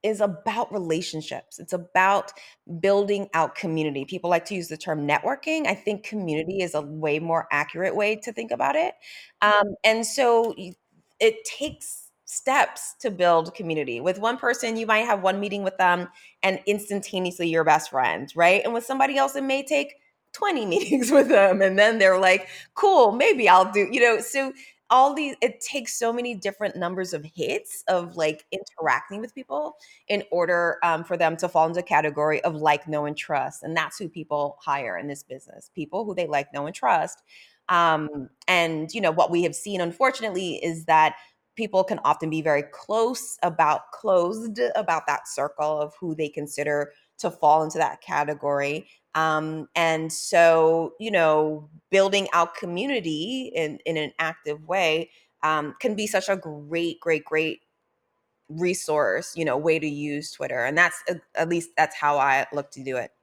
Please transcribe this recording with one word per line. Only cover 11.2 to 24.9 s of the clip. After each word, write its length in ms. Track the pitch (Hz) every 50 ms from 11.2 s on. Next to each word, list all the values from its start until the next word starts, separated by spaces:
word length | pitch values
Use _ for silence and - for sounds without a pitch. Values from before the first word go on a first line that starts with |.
| 220 226 220 220 -
takes 680 | - - - 285 311 302 _ - - - - - - _ _ _
steps 720 | - - - - - 170 - - - - - - - - _
to 100 | - -
build 420 | 196 180 180 175 170 165 160 170 -
community. 440 | - 175 165 160 156 143 131 117 117
With 200 | 135 180 185 202
one 180 | 208 226 247
person, 400 | 254 - 240 240 240 - 233 226
you 80 | 226 226
might 200 | 214 214 214 226
have 160 | 240 208 202
one 160 | 180 190 190
meeting 260 | 196 202 208 196 202 196
with 140 | 190 190
them 300 | - 185 180 175 180 175 - _ - - - _ _ -
and 180 | 190 190 190 -
instantaneously 840 | 202 208 208 202 - 202 202 196 - - 185 185 180 180 - 170 170
you're 160 | 160 165 160
best 240 | 160 151 156 - -
friends, 480 | - 135 123 104 78 92 135 131 -
right? 260 | 165 170 175 190 202 -
And 100 | 226 233
with 120 | 233 240
somebody 320 | - 269 269 277 277 285
else, 180 | 269 269 277 277
it 80 | 277 269
may 220 | 269 269 277 277
take 300 | 269 302 285 285 285 - _ _ _ _ _ _ _
twenty 340 | - - 415 415 359 269 220
<laughs> 80 | 196 165
meetings 380 | 202 - - 302 262 247 240
with 160 | 285 277 -
them. 340 | - 302 202 196 196 185 185
And 160 | 196 190 190
then 200 | 196 208 220 226
they're 220 | 226 196 190 185 185
like, 280 | 190 185 185 202 190 - - - - _ _
"Cool, 380 | - - 392 381 311 247 208
maybe 380 | 214 240 277 466 392 254 226 175
I'll 200 | 180 185 220 214
do," 200 | 202 208 202 185
you 80 | 233 262
know, 220 | 240 240 226 175
so 320 | - - - 277 269 262 269 - - - _ _ _ _